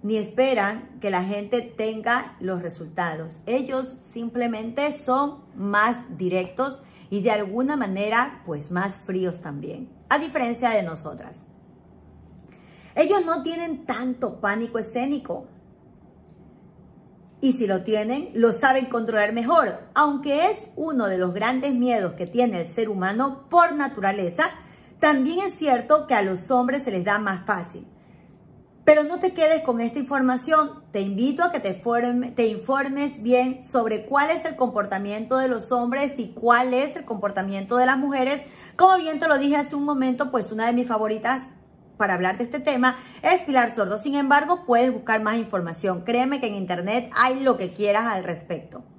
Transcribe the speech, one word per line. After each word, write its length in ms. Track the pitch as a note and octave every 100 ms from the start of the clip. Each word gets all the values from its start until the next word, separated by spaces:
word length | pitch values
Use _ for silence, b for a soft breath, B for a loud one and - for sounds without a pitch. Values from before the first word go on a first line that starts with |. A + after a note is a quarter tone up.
Ni 160 | G#3 G#3+
esperan 800 | G#3 - C4 B3 G3 A3 - -
que 80 | G3+
la 160 | F#3
gente 380 | F#3+ G3+ G3+ A#3+
tenga 760 | A#3 - A3 A3 G#3+ A#3+ - -
los 220 | F#3 F#3
resultados. 800 | F3 D#3+ D#3+ E3 F3 D#3 D#3+ - -
Ellos 500 | B3 C#4+ C4 B3+ -
simplemente 920 | - A#3 A#3 A#3 A#3+ A3 A3+ A#3 D4
son 520 | D4 - B3+ C#4+ C#4+ - -
más 640 | G3 G3+ G#3+ A#3+ - F3
directos 640 | F3+ F#3 F#3 - C4+ - B B B
y 140 | G3+
de 80 | G3
alguna 440 | G#3+ G3+ G#3+ C4 D4
manera, 680 | G#3 F#3+ G#3 A#3 C4+ -
pues, 260 | - D3 D3
más 280 | F3+ F#3+ F#3+
fríos 420 | - F#3 F#3 F3
también, 480 | E3 C#3+ D3 E3 C4 - -
a 80 | D4
diferencia 500 | D#4 D#4 A#3+ A#3 A#3+
de 120 | A3
nosotras. 640 | F3 D#3+ - - - - - - - - - - - - - - - B B B B
Ellos 300 | - D#4+ G4+
no 180 | E4 D#4+
tienen 440 | E4 E4 E4+ D4+ -
tanto 560 | B3 B3+ B3 A#3 -
pánico 360 | G3+ G#3 A#3 A3+
escénico. 720 | G#3+ - C4+ C#4+ - E3+ - - - - - - - - - - - - - - - - - - - -
Y 120 | C4+
si 140 | B3 G#3+
lo 160 | F#3+
tienen, 480 | F#3 G#3+ G#3+ C4 F4+
lo 180 | - A#3
saben 340 | G#3 C#4 C4 B3
controlar 460 | A#3 A3+ A3 G#3
mejor. 480 | A3+ A#3 E4 B3 F3+ -
Aunque 560 | - D4+ C#4+ C#4+ C#4+ F4+
es 180 | G#4+ - -
uno 320 | D#4+ C#4 G#3
de 100 | F#3
los 160 | F3+
grandes 400 | F3+ A3 C4 C#4+
miedos 400 | B3+ B3 A#3 F3+
que 120 | F3 F3+
tiene 340 | A#3 B3 F#3+
el 60 | E3
ser 220 | - A3
humano 600 | G3+ F#3 G#3+ C4+ C4+ -
por 240 | E4+ E4+
naturaleza, 720 | D4+ C#4 C#4+ G3 G3+ F3+ F3+ E4 - B B B B
también 420 | D4+ D4 C4 E4+
es 140 | G4
cierto 520 | - D4+ B3 - D4+ D4+
que 80 |
a 80 | A#3
los 280 | F#3+ F#3 F3+
hombres 340 | B3+ B3 C#4
se 60 | C#4
les 140 | G3
da 140 | F3+ G#3
más 260 | G#3 F#3
fácil. 420 | - G3+ F3 - - - B B B B B - - _
Pero 180 | - D4+
no 140 | D4+ F4+
te 140 | F#4
quedes 300 | F#4 D#4 D#4+
con 180 | D#4+ A#3
esta 180 | A#3 C4+
información. 840 | C4 C#4 B3+ B3+ B3+ D#4 D4+ - -
Te 80 | G#3
invito 420 | G3 G3 B3+ C#4+
a 100 | F4
que 80 | -
te 120 | G3+
forme-, 600 | F#3 A#3 A#3 A#3+ B3 B3
te 140 | - A3+
informes 760 | G#3 F3+ C4+ C#4 C4+ C#4+ -
bien 400 | A3 B3 B3+ B3+
sobre 420 | - C4 A3 G#3+
cuál 260 | G#3 C#4 D4+
es 140 | -
el 120 | E4 -
comportamiento 840 | B3 G#3+ G3 G3 G3+ G#3 A3+ C4
de 100 | C4
los 240 | A#3 -
hombres 460 | B3 A#3+ C4 C#4 C#4
y 100 | G#3
cuál 460 | - A#3 A#3 B3+
es 200 | B3+ D4
el 120 | D4+ C#4+
comportamiento 720 | G#3+ G3+ G3+ G3 G3 G3 B3
de 80 | B3
las 100 | C4+
mujeres. 460 | C#4 C#4 C4 C#4 - B B -
Como 220 | F#4 F#4
bien 220 | D#4+ D#4
te 80 | D#4+
lo 100 | C#4+
dije 180 | C#4 D4
hace 180 | C#4+
un 100 | D4
momento, 460 | C#4+ C#4+ C4 B3 C#4+
pues 220 | B3+ -
una 140 | A3 A3+
de 80 |
mis 120 | A#3+ B3
favoritas 560 | A3 G#3+ A3 A3+ C4 C4 - - - - -
para 180 | G3+
hablar 220 | F3+ F#3 -
de 60 |
este 160 | A#3+ D4
tema 380 | D4+ C4 B3+ B3+ B B
es 200 | - F4+
Pilar 320 | - C4 A#3+
Sordo. 240 | A#3 F#3+ G#3
Sin 180 | D4 C#4
embargo, 480 | C#4 C#4+ - F4 -
puedes 260 | A#3 B3+
buscar 300 | A3+ - A3
más 140 | G#3+ A3+
información. 680 | A3 G3 E3+ E3 G3 F3+
Créeme 380 | F3 A#3+ C4 C#4
que 80 | A#3+
en 60 |
internet 560 | G3+ F#3 F3 F3+ A#3 B3
hay 260 | - B3+ C4
lo 160 | C4+ A#3
que 160 | F#3
quieras 340 | - G#3 G3+ A#3
al 180 | G3+
respecto. 600 | F3+ E3+ - E3 - - -